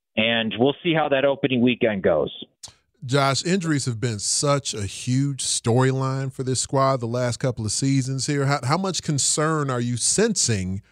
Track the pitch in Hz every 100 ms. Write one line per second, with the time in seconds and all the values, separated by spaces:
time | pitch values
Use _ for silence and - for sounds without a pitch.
0 | _ - 113 117 110 104 135 - 175 156
1 | 151 131 139 131 131 127 127 113 113 101
2 | 95 78 - - - _ - - _ _
3 | 127 143 139 127 165 190 165 143 131 113
4 | 123 104 - - 143 143 - 113 98 -
5 | 123 131 143 131 - - 117 120 131 131
6 | 131 135 135 - 127 127 - 135 135 131
7 | 117 123 123 113 131 113 107 - 135 135
8 | 127 135 147 143 139 143 127 170 190 -
9 | - 143 - - 156 156 139 123 120 120
10 | - - 226 - - 101 92 98 -